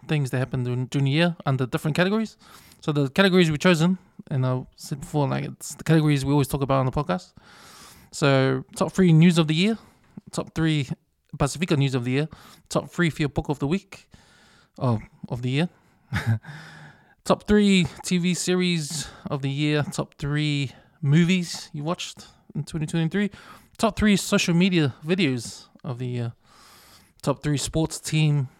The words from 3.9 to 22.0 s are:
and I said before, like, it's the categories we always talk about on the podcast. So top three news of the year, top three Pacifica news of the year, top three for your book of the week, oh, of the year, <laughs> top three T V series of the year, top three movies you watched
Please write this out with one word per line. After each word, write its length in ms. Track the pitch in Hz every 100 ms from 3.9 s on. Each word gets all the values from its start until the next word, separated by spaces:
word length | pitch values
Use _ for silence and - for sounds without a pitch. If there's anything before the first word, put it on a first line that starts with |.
| 185 - - -
and 160 | 135 127
I 200 | 127 - -
said 240 | - 139
before, 280 | - 147 135
like, 160 | 135 143
it's 300 | - - -
the 80 | -
categories 400 | 160 151 139 135
we 80 |
always 140 | 147 131
talk 120 | 139
about 180 | 131 135
on 60 | 131
the 60 |
podcast. 400 | 156 143 180 - _ - - - - - - -
So 520 | - 143 135 131 131 - -
top 160 | 160
three 220 | - 180
news 240 | 156 180 170
of 100 | 156
the 80 | 160
year, 220 | 208 220 - _ _ - -
top 220 | - -
three 360 | - 160 151 131 - _ _ _ -
Pacifica 380 | 139 143 185 147
news 180 | 139 127
of 80 |
the 80 | 120
year, 160 | 135 156 - - - _
top 220 | 156 139
three 200 | - 170
for 120 | -
your 80 | 143
book 180 | - 156
of 120 | 139
the 80 | 139
week, 420 | 196 - - _ - _ _ _ _ _ -
oh, 200 | 131 107 - _ -
of 120 | 117
the 60 | 123
year, 200 | 139 175 - _ _ _
<laughs> 280 | 85 113 113 151 151 - - - - _ _
top 240 | - - -
three 400 | 208 202 190 156 -
T 140 | - 180
V 160 | 180
series 760 | 170 180 180 180 170 143 156 - - -
of 120 | 143
the 80 | 135
year, 340 | 139 147 147 143
top 220 | 151 - -
three 560 | 143 147 151 143 131 - _ _
movies 680 | 139 156 170 185 165 - -
you 140 | 147 151
watched 420 | 180